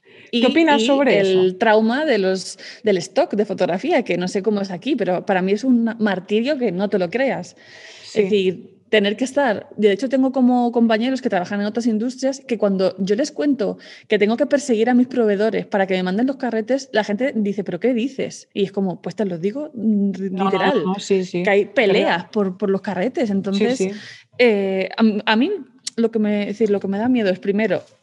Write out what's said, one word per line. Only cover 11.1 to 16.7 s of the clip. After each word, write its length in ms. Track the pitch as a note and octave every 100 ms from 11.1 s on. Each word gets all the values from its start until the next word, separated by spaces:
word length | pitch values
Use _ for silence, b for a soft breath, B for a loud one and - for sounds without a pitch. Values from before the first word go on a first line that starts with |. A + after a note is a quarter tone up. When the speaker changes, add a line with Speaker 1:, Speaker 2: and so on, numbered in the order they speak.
| C4
Speaker 2:
que 80 | B3
trabajan 320 | G3 F3 G3+
en 60 | G#3
otras 200 | G#3+ A#3
industrias 540 | G#3+ A#3+ B3+ C4 C4+
que 160 | - G#3+
cuando 380 | G#3 F#3+ F#3 -
yo 180 | G3 G#3
les 160 | D4+
cuento 460 | - D4 C4+ F#3 F#3 B B -
que 100 | G#3
tengo 180 | G3+ A#3+
que 100 | D4
perseguir 420 | C#4+ C#4 G#3+ A3+
a 60 |
mis 140 | B3 B3
proveedores 580 | B3+ A3 G3 A3 F#3+ F3+
para 220 | G#3 F#3+
que 60 |
me 100 | F#3
manden 240 | F#3 F#3+ C4
los 80 | C4+
carretes, 520 | B3+ A3 A3